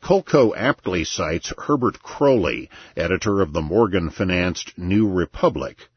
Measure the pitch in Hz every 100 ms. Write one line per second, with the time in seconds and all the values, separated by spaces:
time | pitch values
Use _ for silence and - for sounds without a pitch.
0 | - 196 - 151 117 - 113 - - 90
1 | 80 - 80 82 - - - 147 120 -
2 | - - 143 127 80 58 - - - -
3 | 82 90 - 101 90 76 78 92 113 92
4 | 82 - 98 90 90 85 - - 90 101
5 | 107 92 85 - 175 95 64 - -